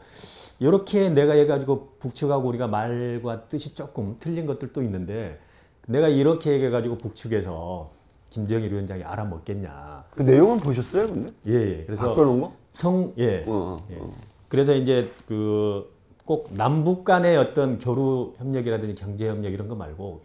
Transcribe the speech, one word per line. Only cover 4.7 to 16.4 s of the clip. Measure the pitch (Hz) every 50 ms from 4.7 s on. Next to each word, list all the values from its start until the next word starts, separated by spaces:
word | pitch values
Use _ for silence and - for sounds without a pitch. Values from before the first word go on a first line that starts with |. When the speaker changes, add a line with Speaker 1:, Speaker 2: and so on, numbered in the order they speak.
| - 147 123
Speaker 1:
있는데, | 110 95 92 90 87 104 113 110 85 73 - _ _ _ _ _ _ _ _ _
내가 | 110 117 143 160
이렇게 | 156 143 135 139 156 165 160 - 151 143
얘기해가지고 | 135 131 123 120 123 120 120 120
북측에서 | 117 - 104 - - - 113 113 101 92 92 85 80 85 87 92 87 78 73 - _ _ _ _ _ _ _
김정일 | - 113 107 101 110 113 107 95
위원장이 | 101 101 98 92 95 92 85
알아먹겠냐. | 78 95 107 104 101 85 80 - - 101 101 95 - 69 71 - 76 73 69 - -
Speaker 2:
그 | - - 135
내용은 | 127 131 143 180 220 240 214
보셨어요, | 147 143 123 123 127 - - 190 220
근데? | 220 175 101 123 208 - _ -
Speaker 1:
예, | 104 120
예. | 120 110 98 87 80 82
그래서 | 90 107 98 120 120
Speaker 2:
바꿔놓은 | 110 165 151 135 123 127
거? | 156 185 - - _ _
Speaker 1:
성-, | - - 170 175 185 185 180 - -
예. | 117 123 113 98 85 80
Speaker 2:
어, | 107 110 98 85 92 90 80
어, | 87 -
Speaker 1:
예. | 90
Speaker 2:
어. | 90 90 87 - - - - _ _ _
Speaker 1:
그래서 | - - 135 143 143 139
이제 | 135 127 131 127 123 117 - - - -
그 | - 110 107 107 107 104 104 104 104 101 101 101 - _ _ _ _ _ _ _
꼭 | - 156 -